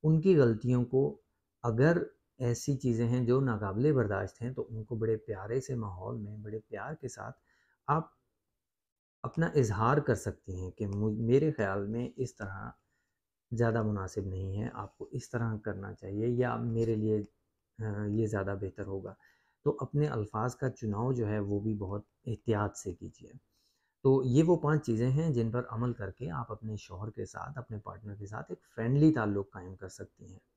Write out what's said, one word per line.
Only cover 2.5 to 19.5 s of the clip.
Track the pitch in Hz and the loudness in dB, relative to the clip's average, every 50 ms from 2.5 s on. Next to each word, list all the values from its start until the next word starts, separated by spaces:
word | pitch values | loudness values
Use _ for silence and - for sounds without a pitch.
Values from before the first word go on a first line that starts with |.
| 120 - - - 143 | 0 0 0 -2 -2
चीज़ें | 131 - 127 117 113 120 117 | 0 2 0 2 2 2 2
हैं | 120 127 123 | 2 2 4
जो | 113 123 135 | 4 4 4
नाकाबिले | 139 131 113 101 104 98 98 104 127 151 151 | 4 2 0 0 -2 -2 0 2 2 4 4
बर्दाश्त | 131 113 101 98 95 98 98 - _ | 4 2 2 0 -2 -2 -4 -6 _
हैं, | 117 123 131 | -8 -8 -6
तो | 120 | -6
उनको | - - 120 110 110 - 123 | -8 -8 -6 -10 -8 -6 -4
बड़े | 110 110 110 113 | -4 0 0 0
प्यारे | 107 - - 107 95 95 104 117 135 | -2 -2 -8 -10 -10 -6 -4 -4 -4
से | 131 - 135 | -4 -4 -6
माहौल | 120 110 101 92 90 95 110 120 117 | -4 -4 -6 -6 -8 -8 -8 -8 -8
में, | 104 104 107 107 104 | -8 -10 -10 -10 -10
बड़े | 107 104 110 | -8 -8 -10
प्यार | - _ 113 98 101 123 156 | -8 _ -10 -8 -8 -8 -10
के | - - 123 | -8 -10 -12
साथ | - - 101 110 131 _ _ _ _ _ _ _ _ _ _ - | -10 -10 -12 -12 -12 _ _ _ _ _ _ _ _ _ _ 0
आप | 143 160 165 - _ _ _ _ _ _ _ _ _ _ _ _ _ _ _ _ _ _ _ _ _ _ _ | 0 0 0 -4 _ _ _ _ _ _ _ _ _ _ _ _ _ _ _ _ _ _ _ _ _ _ _
अपना | 117 - - 165 170 - | -6 0 0 0 2 4
इजहार | 151 127 107 101 95 110 117 139 147 | 2 2 2 2 2 2 4 4 2
कर | 143 - 117 | 4 2 0
सकती | 107 - 104 95 - _ - 95 92 | 0 0 -8 -8 -8 _ -12 -10 -8
हैं | 92 92 | -8 -10
कि | - - 107 | -8 -6 -6
मु-, | 101 98 101 104 110 107 110 | -4 -2 0 0 0 0 0
मेरे | 120 113 123 139 147 156 | 2 4 4 4 4 4
ख़्याल | 139 - 107 98 98 101 | 0 0 -2 -2 -2 -2
में | 101 101 110 117 123 - - - | -4 -4 -4 -4 -6 -6 -4 -6
इस | 131 120 - _ | -6 -6 -6 _
तरह | 107 98 95 95 104 120 - _ _ _ _ _ _ _ _ _ _ _ _ _ _ _ 120 | -10 -10 -8 -10 -12 -12 -14 _ _ _ _ _ _ _ _ _ _ _ _ _ _ _ -2
ज़्यादा | 113 120 117 110 113 110 | 0 2 2 2 2 0
मुनासिब | 107 104 101 95 92 - 107 95 98 | 0 0 -2 -4 -4 -4 -6 -4 -4
नहीं | 92 92 95 95 95 | -4 -4 -4 -4 -4
है, | 101 110 120 | -4 -4 -6
आपको | - - 104 - _ _ - - - | -6 -8 -12 -12 _ _ -16 -10 -10
इस | 123 - - | -10 -10 -6
तरह | - 120 117 117 110 104 | -4 -4 -2 -2 -4 -4
करना | 104 110 98 95 98 101 101 | -6 -6 -6 -6 -8 -10 -12
चाहिए | - - 98 98 104 110 120 | -10 -10 -8 -4 -2 -2 0
या | 123 120 123 123 117 113 | 2 2 0 0 0 -2
मेरे | 117 120 113 113 113 113 113 | -2 -2 0 0 2 2 2
लिए, | 107 107 107 107 107 104 - _ _ _ _ _ _ _ _ _ - | 0 2 2 2 0 0 -4 _ _ _ _ _ _ _ _ _ -8
अ, | 110 107 101 101 104 | -6 -6 -4 -4 -2
ये | 104 104 107 113 107 | -2 0 0 0 2
ज़्यादा | 107 101 98 98 101 | 0 -2 -2 -2 -4
बेहतर | 98 101 95 - - 98 | -4 -6 -8 -6 -8 -8
होगा। | 98 98 98 95 98 98 _ _ _ _ _ _ _ | -6 -6 -8 -8 -10 -14 _ _ _ _ _ _ _